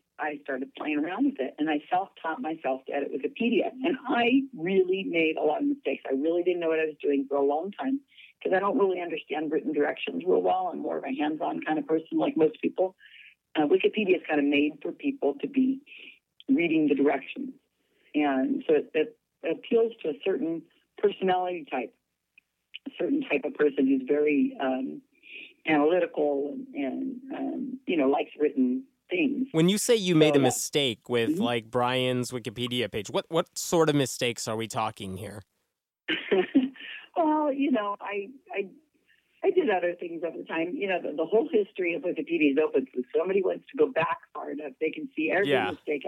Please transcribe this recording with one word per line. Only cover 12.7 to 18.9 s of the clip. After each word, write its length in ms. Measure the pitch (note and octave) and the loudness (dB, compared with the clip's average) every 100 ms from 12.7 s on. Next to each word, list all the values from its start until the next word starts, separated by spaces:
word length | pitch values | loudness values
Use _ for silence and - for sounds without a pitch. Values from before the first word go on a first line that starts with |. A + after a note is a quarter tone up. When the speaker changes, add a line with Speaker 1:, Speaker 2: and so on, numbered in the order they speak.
| - F#3 - - - - _ _ - | 0 -2 -4 -20 -20 -20 _ _ 0
Speaker 1:
Uh, 60 | D3 | 4
Wikipedia 500 | F#3+ G#3 G#3+ F#3+ E3 | 4 4 2 2 2
is 60 | - | 2
kinda 140 | D3 | 2
made 300 | C#3+ C#3+ D3 - | 4 2 2 -2
for 100 | F3 | -8
people 440 | - D3 C3+ C#3 - | -4 -4 0 -2 -2
to 120 | - | -2
be 320 | C3 C3 C4+ - - - - _ _ - | 2 2 0 -8 -20 -20 -20 _ _ 2
reading 380 | C#3 E3+ D#3+ D3+ | 2 4 2 4
the 80 | C#3 | 4
directions. 580 | C#3+ C3 - - - - _ _ _ _ _ D3 | 4 2 -4 -10 -10 -12 _ _ _ _ _ -2
And 480 | D3 C3+ C3+ C3+ - | 0 0 0 -2 2
so 60 | D3+ | 2
it, 160 | C3+ | 2